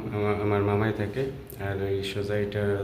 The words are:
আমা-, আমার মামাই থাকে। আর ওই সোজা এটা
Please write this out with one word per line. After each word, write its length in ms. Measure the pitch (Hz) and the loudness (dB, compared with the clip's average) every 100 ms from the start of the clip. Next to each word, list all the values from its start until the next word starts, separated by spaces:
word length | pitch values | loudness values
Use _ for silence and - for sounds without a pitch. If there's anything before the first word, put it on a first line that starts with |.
| 113 | -4
আমা-, 240 | 104 104 104 | 0 2 2
আমার 200 | 104 101 | 2 2
মামাই 300 | 101 104 110 | 4 4 2
থাকে। 300 | 107 101 127 135 139 - - | 0 -2 -2 -4 -4 -12 -8
আর 180 | 98 98 | -4 -2
ওই 160 | 98 98 | 0 -2
সোজা 320 | 98 101 101 104 | -2 -4 -2 0
এটা 280 | 101 104 101 98 | 0 0 2 0